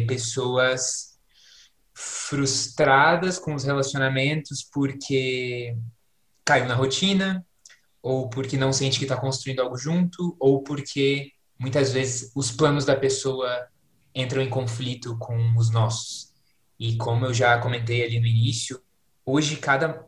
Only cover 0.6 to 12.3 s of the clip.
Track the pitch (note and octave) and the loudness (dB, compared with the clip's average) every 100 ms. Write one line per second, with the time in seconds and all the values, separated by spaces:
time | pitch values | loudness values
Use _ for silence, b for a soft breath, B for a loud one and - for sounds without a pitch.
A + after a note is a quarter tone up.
0.6 | B2+ B2+ - - - _ _ b b b | 2 0 -4 -6 -10 _ _ b b b
1.6 | b _ _ - - - - C#3+ C3+ - | b _ _ -16 -12 -10 -6 -2 0 -2
2.6 | - - C#3+ C3+ D3+ F3 F#3 F3+ - C#3+ | -4 0 4 6 6 4 0 -4 -6 -4
3.6 | C3+ C#3 C3+ C#3+ C3+ C3+ C3+ D#3 D3 C3 | -2 0 0 0 0 2 0 -2 -6 -10
4.6 | - C#3+ C#3 C#3 - C3+ C3 B2+ B2 B2 | -8 -2 -2 -4 -2 0 0 -2 -4 -6
5.6 | A#2+ A#2 A2+ - _ _ _ _ - C#3+ | -6 -8 -8 -14 _ _ _ _ 2 2
6.6 | B2 B2 C3+ - F#3+ G3 F#3+ F#3 - _ | 4 2 2 2 2 2 2 -2 -6 _
7.6 | - B B _ B2+ C3 B2+ C3 - C3+ | -20 B B _ -4 -2 -2 -6 -4 0
8.6 | C3+ C3+ C#3 - C3+ B2+ C3+ - - B2+ | 2 2 0 0 -2 -2 -2 -4 -6 -2
9.6 | B2+ B2+ C#3 E3+ F3 - F3 - C3+ C#3 | -2 -2 -2 2 0 0 -6 2 4 4
10.6 | - C#3+ C#3 C#3+ C#3 C#3 C#3 _ _ _ | 0 -8 -6 0 0 0 -4 _ _ _
11.6 | B2+ C#3+ C3+ B2+ C3 - - | -2 2 2 0 -2 -4 -8